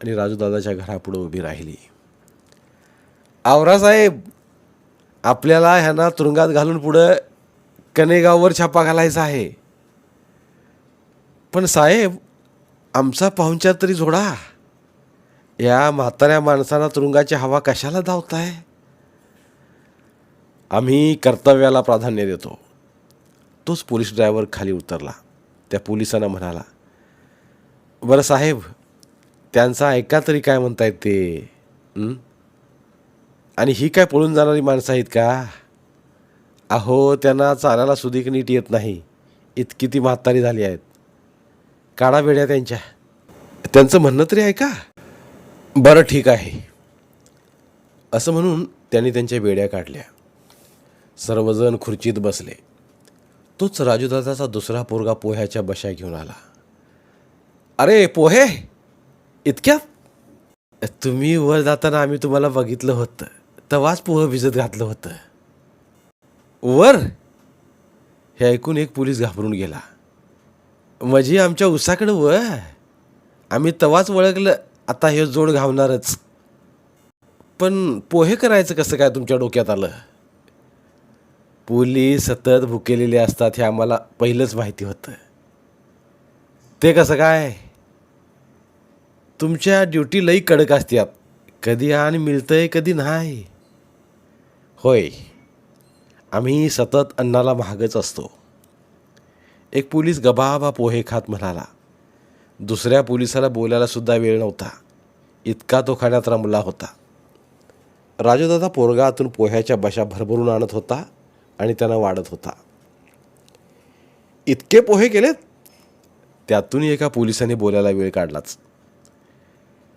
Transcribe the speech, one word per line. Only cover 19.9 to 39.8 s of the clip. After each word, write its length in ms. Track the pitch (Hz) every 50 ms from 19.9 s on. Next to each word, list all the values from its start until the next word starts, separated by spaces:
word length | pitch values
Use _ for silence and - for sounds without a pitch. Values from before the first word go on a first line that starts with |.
| _ _ _ _ _ _ _ _ _ _ _ _ _ _ _ -
"आम्ही 440 | 190 202 123 127 135 143 151 156 156
कर्तव्याला 640 | 156 - 127 120 - - 143 135 135 135 131 131 131
प्राधान्य 460 | - - 117 110 113 123 110 104 101
देतो." 320 | 98 92 82 - - - - _ _ _ _ _ _ _ _ _ _ _ _ _ _ _ _ _ _ _ _ _ -
तोच 140 | 170 160
पोलीस 320 | - - 123 113 113 101 104
ड्रायव्हर 300 | 110 - 107 107 110 104 -
खाली 200 | - - 101 98
उतरला. 400 | 95 87 82 - 87 82 76 - - - _ _ _ _ _ _ _ _ _ _
त्या 100 | - 95
पोलिसांना 480 | - - 107 107 110 - - 107 107 98
म्हणाला, 340 | 95 90 90 87 85 82 - - _ _ _ _ _ _ _ _ _ _ _ _ _ _ _ _ _ _ _ _ _ _ _ _ _ _
"बरं 200 | - 120 135 139
साहेब, 380 | 139 - 143 131 147 156 147 113 87 - - _ _ _ _ _ _ _ _ _ _ _ _ _ _ _ -
त्यांचं 320 | 120 120 123 123 - 143
ऐका 340 | 143 131 123 120 - 151 156 151 -
तरी 120 | 151 147
काय 180 | - 143 135 131
म्हणतायत 340 | 127 123 117 - 113 110
ते, 440 | 107 - - 104 98 98 92 87 82 78 - - _ _ _ _ _ _ _ _ _
हं? 180 | 98 104 113 131 123 123 _ _ _ _ _ _ _ _ _ _ _ _ _ _ _ _ _ _ _ _ _ _ _ _ _ _
आणि 160 | - 117 139
ही 160 | 123 98 139 156
काय 160 | - 190 185
पळून 300 | 175 139 147 156 156 156
जाणारी 260 | 151 151 147 151 151
माणसं 320 | 135 135 135 131 127 -
आहेत 120 | 131 127 120
का? 400 | - - 113 117 117 127 131 127 104 - - _ _ _ _ _ _ _ _ _ _ _ _ _ _ _ _ _ _ _ _ _ -
अहो, 460 | 107 117 101 123 127 135 139 139 143
त्यांना 380 | 139 139 135 131 135 139 143 143
चालायला 400 | 120 147 139 117 117 127 139 139
सुधीक 340 | 135 - 127 123 127 123 131
नीट 220 | 135 131 123 120
येत 200 | 127 123 - -
नाही, 320 | 110 110 104 113 95 85 78 _ _ _ _ _ _ _ _ _ _
इतकी 300 | 127 127 - - -